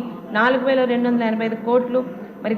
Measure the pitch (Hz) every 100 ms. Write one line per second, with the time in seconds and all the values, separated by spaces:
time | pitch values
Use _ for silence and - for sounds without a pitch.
0 | - - - 214 240 262 262 262 254 240
1 | 240 240 226 220 226 214 226 247 247 254
2 | 254 - - - 214